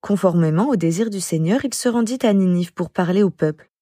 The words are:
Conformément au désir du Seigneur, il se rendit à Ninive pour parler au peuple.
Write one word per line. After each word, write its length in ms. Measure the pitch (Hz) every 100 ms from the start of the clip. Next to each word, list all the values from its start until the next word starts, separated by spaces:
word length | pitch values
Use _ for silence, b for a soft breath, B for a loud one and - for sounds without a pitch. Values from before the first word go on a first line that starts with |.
Conformément 680 | - 202 190 170 160 156 247
au 60 | 233
désir 340 | 165 165 226
du 120 | 202
Seigneur, 440 | 175 165 160 240 269
il 80 |
se 160 | - 247
rendit 300 | 233 226 254
à 120 | 240
Ninive 380 | 196 185 180 175
pour 200 | - 170
parler 320 | - 175 185
au 80 | 202
peuple. 400 | - 156 151 - _